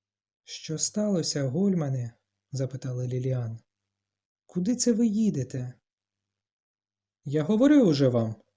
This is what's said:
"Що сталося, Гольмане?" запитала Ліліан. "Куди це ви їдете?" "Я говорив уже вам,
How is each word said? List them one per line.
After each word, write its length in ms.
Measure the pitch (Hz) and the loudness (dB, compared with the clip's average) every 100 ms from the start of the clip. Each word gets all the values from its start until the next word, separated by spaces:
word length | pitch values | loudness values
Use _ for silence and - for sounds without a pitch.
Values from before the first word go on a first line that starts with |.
| _ _ _ _ | _ _ _ _
"Що 340 | - - - 156 | -18 -14 -10 -6
сталося, 680 | - 208 208 185 151 147 135 | -4 -2 0 0 -2 -2 -2
Гольмане?" 680 | 147 202 175 143 131 117 - _ _ _ | 0 0 0 -2 -4 -6 -12 _ _ _
запитала 540 | 131 127 131 135 123 123 | -6 -6 -6 -8 -6 -6
Ліліан. 520 | 127 131 127 113 113 _ _ _ _ _ _ _ _ _ | -4 -2 -4 -4 -10 _ _ _ _ _ _ _ _ _
"Куди 300 | 180 180 247 | -4 -2 0
це 160 | 240 | 0
ви 140 | 220 233 | 2 2
їдете?" 680 | 208 214 147 127 131 123 - _ _ _ _ _ _ _ _ _ _ _ _ _ _ | 2 0 0 -4 -6 -10 -12 _ _ _ _ _ _ _ _ _ _ _ _ _ _
"Я 180 | - 151 | -6 -2
говорив 460 | 151 214 277 294 208 | 0 4 6 8 6
уже 200 | 139 135 | 6 4
вам, 260 | 120 110 110 _ | 4 0 -4 _